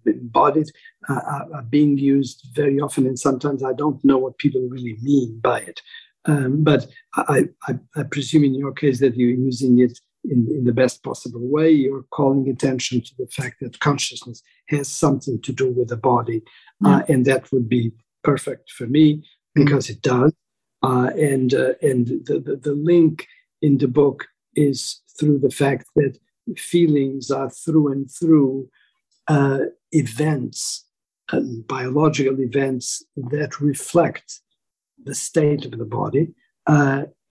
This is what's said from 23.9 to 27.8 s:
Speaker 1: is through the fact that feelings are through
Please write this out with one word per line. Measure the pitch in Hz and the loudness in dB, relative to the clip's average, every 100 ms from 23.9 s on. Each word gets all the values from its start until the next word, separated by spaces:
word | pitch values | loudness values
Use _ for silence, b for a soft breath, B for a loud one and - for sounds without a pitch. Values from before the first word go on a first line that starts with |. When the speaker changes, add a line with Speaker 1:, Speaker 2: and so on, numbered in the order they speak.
| 123 143 139 - _ _ | 4 2 0 -10 _ _
Speaker 1:
is | - 143 127 - - _ - | 0 0 0 -8 -14 _ -2
through | 151 143 | 2 2
the | 127 | 0
fact | - 139 131 - - | 0 0 -2 -2 -2
that | 139 - _ _ - - | 0 -4 _ _ -12 -12
feelings | - 175 165 147 135 135 - | -2 2 4 2 0 -4 -6
are | 139 131 | -4 -6
through | - - 156 | -8 0 2